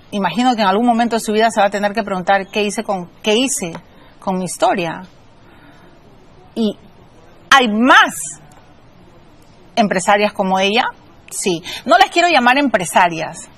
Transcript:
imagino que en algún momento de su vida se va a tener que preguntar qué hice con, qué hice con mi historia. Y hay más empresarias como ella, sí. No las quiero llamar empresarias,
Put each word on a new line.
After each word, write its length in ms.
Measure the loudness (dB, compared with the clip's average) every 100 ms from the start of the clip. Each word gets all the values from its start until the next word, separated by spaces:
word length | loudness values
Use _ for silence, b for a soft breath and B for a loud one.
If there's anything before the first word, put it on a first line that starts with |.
| -12
imagino 460 | -4 -4 0 0 2
que 60 |
en 60 | 2
algún 180 | 2 2
momento 300 | 2 0 -2
de 40 |
su 120 | -2
vida 180 | 0 0
se 100 | 2
va 60 | 0
a 40 |
tener 220 | 0 -4
que 100 | -4
preguntar 460 | -4 -6 0 0 0
qué 160 | -4
hice 180 | -4 -4
con, 260 | -6 -6 -8 -8
qué 120 | -2
hice 380 | 0 0 -4 -8 -12 -18 b b b
con 200 | -6 -6
mi 60 |
historia. 580 | -6 -2 -2 0 -4 -8 -14 -20 -20 -20 b b b b b b -20 -20 -20 -20 -16
Y 220 | -6 -4 -6 -16 -20 -20 -20 -20 -18 2
hay 200 | 4 4
más 720 | 2 4 6 4 -2 -12 -14 -20 -20 -20 -20 -20 -20 -20 -20 -20 -20 -20 -20 -12 -2
empresarias 560 | 0 0 0 2 0
como 260 | -2 -2 0
ella, 260 | 0 0 -2 -6 -20 -20 -18
sí. 320 | -8 -4 -4 B B
No 140 | 0 2
las 120 | 2
quiero 180 | 2 2
llamar 300 | 4 4 2
empresarias, 920 | 2 0 0 2 2 0 -10 -12 -20